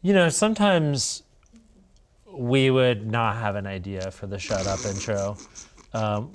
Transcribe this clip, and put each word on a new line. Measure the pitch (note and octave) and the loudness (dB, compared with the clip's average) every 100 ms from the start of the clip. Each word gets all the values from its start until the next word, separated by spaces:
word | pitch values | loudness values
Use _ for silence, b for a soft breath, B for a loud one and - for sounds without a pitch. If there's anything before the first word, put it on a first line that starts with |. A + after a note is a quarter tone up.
You | F3+ | 4
know, | G3 E3+ | 4 4
sometimes | - G#3+ G#3+ G#3 F3+ D3+ C#3 - - _ _ _ - _ _ _ _ _ _ _ | 4 0 2 4 4 2 0 -2 -6 _ _ _ -20 _ _ _ _ _ _ _
we | C#3+ A#2+ C3+ C3 | -8 0 2 4
would | C3 B2+ A2+ A2 | 4 4 2 -2
not | A2+ A2+ A2 | 0 0 0
have | A2 G2+ | -2 -4
an | G2 | -6
idea | G2 F#2 F#2+ F#2+ | -8 -8 -8 -8
for | - G2 | -10 -10
the | G2 | -10
shut | - G2+ F#2+ | -4 -4 -2
up | F#2+ | -4
intro. | G#2+ G2 G#2 G2+ G2 G#2 - B B B B | -4 -6 -4 -4 -4 -8 -16 B B B B
Um, | A#2 G#2+ G#2 C3+ | -4 -2 -2 -6